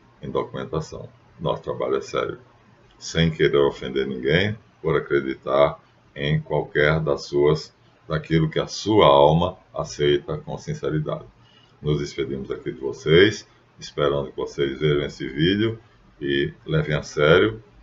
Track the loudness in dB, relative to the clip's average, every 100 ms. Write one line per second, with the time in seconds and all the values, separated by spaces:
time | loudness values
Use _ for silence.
0 | _ _ -8 -4 -4 -6 -6 -6 -8 -12
1 | -16 -20 _ -8 -6 -4 -6 -6 -4 -4
2 | -4 -4 -4 -6 -16 _ _ _ _ _
3 | -6 0 0 2 2 4 2 0 -6 -4
4 | -4 -4 0 2 0 -4 _ _ -2 -2
5 | 0 -2 -2 -8 -2 2 2 0 _ _
6 | _ -8 -2 -2 -2 -4 -2 0 2 2
7 | 0 -4 -4 0 2 2 -2 _ _ _
8 | -6 -6 0 0 0 -2 -4 -6 0 6
9 | 8 8 8 6 2 -4 _ -10 -10 -2
10 | 0 0 -2 -10 -10 -12 -10 -8 -4 -4
11 | -4 -8 -12 -20 _ _ _ _ -4 -2
12 | -4 -6 -6 -6 -8 -8 -8 -8 -8 -6
13 | 4 6 6 4 -10 _ _ -20 -12 -2
14 | 0 0 -4 -6 -8 -4 -4 0 0 0
15 | -2 -6 -10 0 2 2 0 -4 -14 _
16 | _ -10 -4 -2 -2 -6 -4 -2 0 -2
17 | -4 2 6 6 4 -2 -16 -20